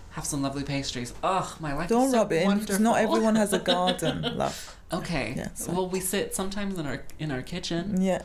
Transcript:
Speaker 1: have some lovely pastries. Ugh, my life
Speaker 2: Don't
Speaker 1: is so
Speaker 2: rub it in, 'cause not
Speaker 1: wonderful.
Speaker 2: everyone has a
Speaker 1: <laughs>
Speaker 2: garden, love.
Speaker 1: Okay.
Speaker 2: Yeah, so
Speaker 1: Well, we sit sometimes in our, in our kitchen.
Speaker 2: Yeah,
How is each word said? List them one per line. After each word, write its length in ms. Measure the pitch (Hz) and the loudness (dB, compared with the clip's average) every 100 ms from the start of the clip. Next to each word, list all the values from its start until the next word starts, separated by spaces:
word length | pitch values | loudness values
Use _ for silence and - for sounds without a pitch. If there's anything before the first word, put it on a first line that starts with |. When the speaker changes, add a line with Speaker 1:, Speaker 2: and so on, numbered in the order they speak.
| - | -14
Speaker 1:
have 120 | - - | -8 -4
some 160 | 147 | -2
lovely 200 | 139 139 | -2 -4
pastries. 520 | 139 139 135 127 120 - | -4 -2 -2 -4 -6 -4
Ugh, 260 | 165 185 175 - | 0 0 -2 -6
my 140 | 156 | -6
life 140 | 156 170 | -4 2
Speaker 2:
Don't 180 | 226 269 | 4 4
Speaker 1:
is 40 | |
so 60 | 240 | 4
Speaker 2:
rub 140 | 208 | 4
it 100 | 165 | 4
in, 80 | 185 202 214 | 4 2 2
'cause 120 | 196 | 2
not 120 | 220 | 4
Speaker 1:
wonderful. 220 | - 214 220 | 6 4 4
Speaker 2:
everyone 200 | 220 220 | 4 4
has 160 | 202 | 4
a 40 | 190 | 2
Speaker 1:
<laughs> 140 | - | 2
Speaker 2:
garden, 640 | 180 180 180 156 - 156 - | 2 2 2 0 0 -2 -2
love. 400 | - - - - - | -2 -4 -12 -16 -8
Speaker 1:
Okay. 400 | 180 151 160 113 131 | -6 -2 -2 -2 -4
Speaker 2:
Yeah, 120 | - | -6
so 180 | - - | -8 -4
Speaker 1:
Well, 160 | 175 185 | -2 0
we 120 | 185 | -2
sit 340 | 180 202 - | -2 -2 -2
sometimes 440 | - 190 202 196 190 | -2 -4 -2 -4 -4
in 80 | 147 | -4
our, 160 | 131 - - | -6 -6 -6
in 120 | 156 | -4
our 100 | 131 | -4
kitchen. 600 | 131 175 - 170 185 185 | -4 -6 -4 -2 0 2
Speaker 2:
Yeah, 180 | 190 180 | 2 2